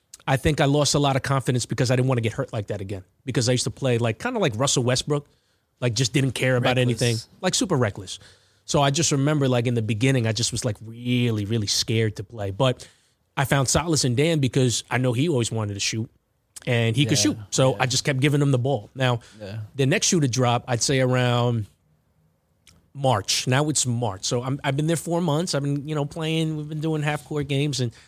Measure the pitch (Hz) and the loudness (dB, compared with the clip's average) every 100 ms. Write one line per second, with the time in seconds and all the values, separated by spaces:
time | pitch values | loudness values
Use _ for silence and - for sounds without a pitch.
0 | _ - - 135 165 147 139 147 139 147 | _ -12 -2 0 0 2 2 4 2 2
1 | 143 131 - 135 135 123 - 113 107 127 | 2 0 0 -2 0 -2 -2 -2 0 2
2 | 131 123 110 - 131 117 101 101 95 98 | 2 0 -2 -4 -6 -8 -8 -8 -8 -10
3 | - _ 135 131 120 127 - - 135 117 | -12 _ -6 -2 0 0 -2 -4 0 2
4 | 117 113 247 240 170 104 139 143 120 127 | 0 -2 -4 -2 0 0 0 2 2 0
5 | - 147 - _ _ _ _ _ 123 110 | 0 -4 -6 _ _ _ _ _ -2 0
6 | 131 147 135 - 131 123 123 127 123 117 | 0 2 0 0 0 2 2 2 2 2
7 | 120 113 - - 185 - - 147 110 98 | 0 0 -6 -6 -2 0 0 2 0 -2
8 | 92 - - - _ _ - 151 139 143 | -12 -14 -18 -20 _ _ -2 2 2 2
9 | 160 143 139 151 135 123 120 117 107 107 | 2 2 2 2 2 2 2 0 0 2
10 | 131 135 110 110 113 113 123 107 110 117 | 2 4 2 0 -2 -2 -4 -4 -10 -8
11 | 123 123 120 110 101 117 104 - - 113 | -2 0 2 0 0 -2 0 -2 0 2
12 | 110 104 101 113 98 95 131 127 - _ | 0 -2 -10 -8 -6 0 0 0 -6 _
13 | _ _ _ - 131 143 127 - 170 151 | _ _ _ -4 0 2 2 2 2 0
14 | 135 120 160 160 123 139 127 - - 123 | 2 2 2 2 2 2 2 0 -2 0
15 | 127 120 170 131 110 113 104 98 - 110 | 0 0 0 0 0 -2 -4 -4 -4 -4
16 | 120 _ _ _ _ - - 120 113 110 | -6 _ _ _ _ -10 -2 2 2 2
17 | 147 143 302 113 101 - 131 - 127 127 | 2 2 2 -2 -4 2 2 2 -2 -2
18 | - 135 147 143 143 127 131 131 107 123 | -2 0 0 2 2 0 -2 -4 -6 -4
19 | 127 117 - 107 101 110 107 123 135 180 | -2 -2 -6 -16 -14 -12 -10 -2 0 0
20 | - 180 139 113 120 120 - 117 - 135 | 0 0 0 2 2 2 0 -2 0 0
21 | 127 127 123 120 120 117 101 _ _ _ | 2 2 2 2 2 0 -4 _ _ _
22 | _ _ _ _ _ _ _ _ _ 139 | _ _ _ _ _ _ _ _ _ -2
23 | 135 110 - - - 131 151 - 127 120 | 2 2 0 -2 2 2 2 0 -2 -2
24 | 117 95 - 123 127 143 147 135 156 170 | -2 -4 -4 -4 -2 -2 -2 0 0 -2
25 | 165 170 175 147 185 143 143 143 143 151 | -2 -2 0 0 0 -2 -2 -4 -4 -4
26 | 147 165 156 160 160 156 151 156 160 156 | -4 -4 -4 -2 -2 -4 -6 -6 -2 -2
27 | 147 147 - 147 139 139 151 127 120 - | -2 -2 -4 -6 -2 0 0 -2 -4 -6